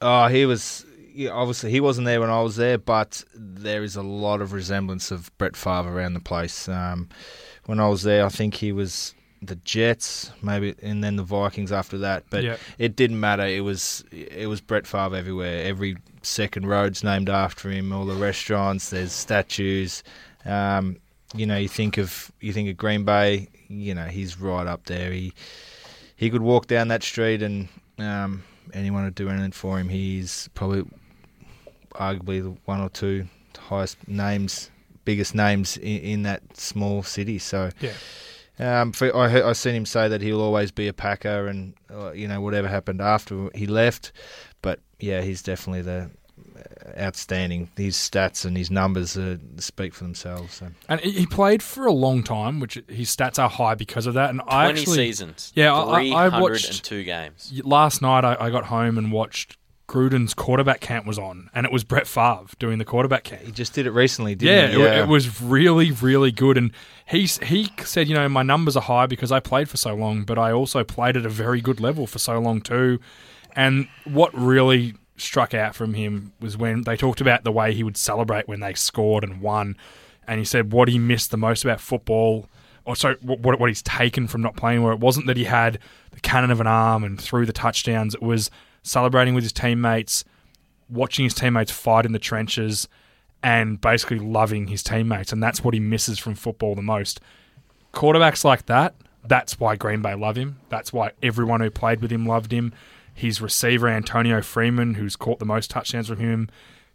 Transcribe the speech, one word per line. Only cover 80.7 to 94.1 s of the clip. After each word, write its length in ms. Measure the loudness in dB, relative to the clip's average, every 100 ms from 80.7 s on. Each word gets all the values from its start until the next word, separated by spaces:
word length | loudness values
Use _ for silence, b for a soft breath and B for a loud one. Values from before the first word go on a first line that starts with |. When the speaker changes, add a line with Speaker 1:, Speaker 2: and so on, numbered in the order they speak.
Speaker 2:
what 160 | 6 6
he 100 | 6
missed 340 | 4 2 0
the 40 | 0
most 280 | 0 2
about 160 | 0 -2
football, 640 | -2 -4 0 2 4 2 -4 b b b
or 100 | -8
so 220 | 0 0 0
what, 180 | -2 0
what, 180 | 2 4
what 100 | 2
he's 140 | 0
taken 460 | -4 0 0 2 -2
from 140 | -2
not 120 | -4
playing, 280 | -2 0 2
where 100 | 2
it 80 | 4
wasn't 260 | 4 4 2
that 100 | 0
he 60 |
had 360 | 2 2 2 0 B B B
the 80 | -6
cannon 320 | 0 2 4
of 80 | 4
an 80 | 4
arm 340 | 4 4 2
and 180 | -2 -6
threw 260 | -2 0 0
the 60 |
touchdowns. 640 | 0 -2 -2 -2 0 -2
It 80 | -2
was 260 | 0 0 -2 b b b
celebrating 500 | -2 2 4 6 6
with 80 | 4
his 100 | 0
teammates, 720 | -2 0 2 2 0 0 -4 -6 b b b _ _ -10
watching 360 | -4 -2 0
his 100 | 0
teammates 380 | 2 2 2 0
fight 340 | -2 2 4 4
in 60 |
the 80 | -2
trenches, 680 | -2 -4 -2 -2 -2 -2 -6 b b b b _
and 380 | 2 2 2 0
basically 400 | 2 2 0